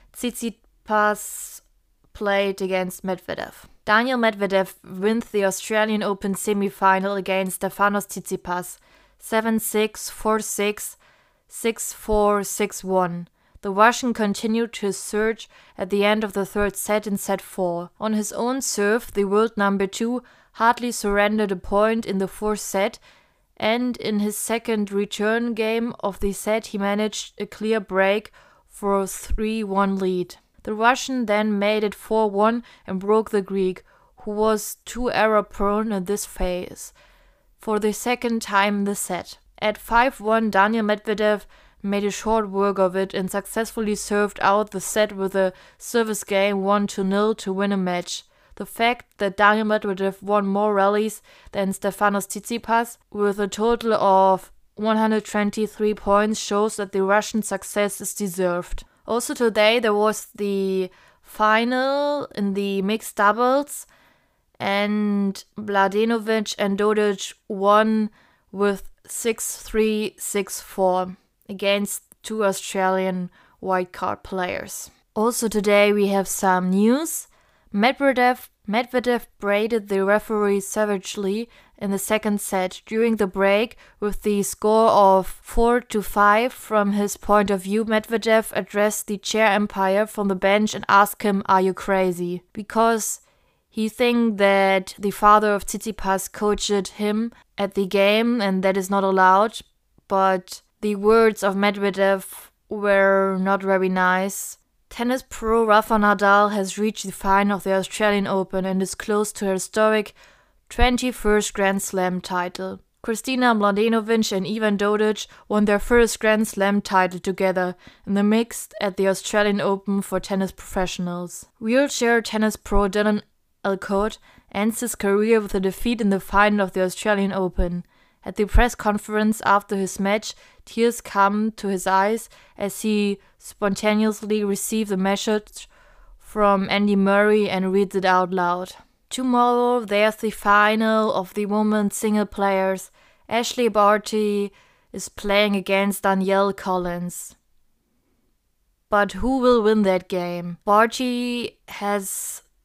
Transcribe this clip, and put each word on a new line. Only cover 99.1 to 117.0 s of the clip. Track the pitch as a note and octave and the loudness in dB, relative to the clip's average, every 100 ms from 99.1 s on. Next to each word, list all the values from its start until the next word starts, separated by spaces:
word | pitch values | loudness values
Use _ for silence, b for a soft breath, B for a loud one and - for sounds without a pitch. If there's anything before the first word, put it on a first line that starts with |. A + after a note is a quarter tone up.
| F#3+ F#3 F#3+ A3 - - _ _ _ - | 4 6 6 4 -2 -20 _ _ _ -4
but | G3 F#3+ F#3+ F#3 - _ _ | 2 2 2 -4 -20 _ _
the | G#3+ G3+ | -4 0
words | G#3 A3+ A3+ G#3 | 4 6 4 2
of | G3 F#3+ | -2 0
Medvedev | G#3 G3+ G3+ F#3+ G3 G3 - - - _ - | 0 0 -2 0 2 0 -4 -18 -20 _ -12
were | G#3+ G3+ G3 G3 G3 F#3+ F#3+ | -4 2 4 4 4 2 0
not | F#3+ G3 | 0 0
very | F#3+ F#3+ F#3+ | 0 0 2
nice. | F#3 F#3 F#3 G3 - - - _ _ _ | 2 2 2 -2 -6 -12 -16 _ _ _
Tennis | - A#3+ B3+ - | -6 -4 -4 -6
pro | - A3 A3+ A3 | -8 0 2 6
Rafa | G#3 G#3+ A3 | 4 4 2
Nadal | G#3 G3+ G3+ G3+ G#3 | 4 4 6 6 6
has | G#3 F#3+ G3 | 2 -4 -2
reached | G#3+ - G3 | -2 -2 -10
the | |
final | - G3 G3 G3+ G3 | -6 2 2 2 0
of | F#3+ | 0
the | |
Australian | F#3+ F#3 - G#3+ G3+ G3 | -2 -2 0 0 2 0
Open | G3 F#3 F#3+ F#3+ | -2 -2 -4 -2
and | F#3+ | -2
is | F#3 - | -2 -6
close | - G#3 G#3+ | -2 -2 -2
to | - G3+ | -4 -2
a | F#3+ | -2
historic | - A3 G#3+ G#3+ G#3 - b b b b _ | -2 0 2 2 -2 -12 b b b b _
twenty-first | - A#3+ B3 B3+ - G#3 G#3 G#3 - | 2 4 4 -2 -2 2 2 0 0
Grand | G3 G3 | 0 0
Slam | - F#3+ F#3 F3+ | -2 -2 -2 -2
title. | - F3+ F3+ F3+ F#3+ F#3+ _ _ | -4 -4 -4 -6 -10 -10 _ _
Kristina | - A3 - C4 B3 | -6 -6 -2 0 2
Mladenovic | A3 G3+ G3+ A3+ A3+ G#3+ A3+ A3 | 4 2 2 2 2 2 0 2
and | G3 F#3+ | -2 -2
Ivan | A3 G#3+ G3+ | -2 0 2
Dodig | G3+ G#3 G#3+ G#3+ - B B | 2 2 2 0 -6 B B
won | G#3 G#3+ | 0 2
their | G3+ | 2
first | - A#3+ A3+ - | 4 4 4 2
Grand | A3 G#3+ A3 | 2 2 0
Slam | - G3 G3+ | 0 0 0
title | - G3 | 2 2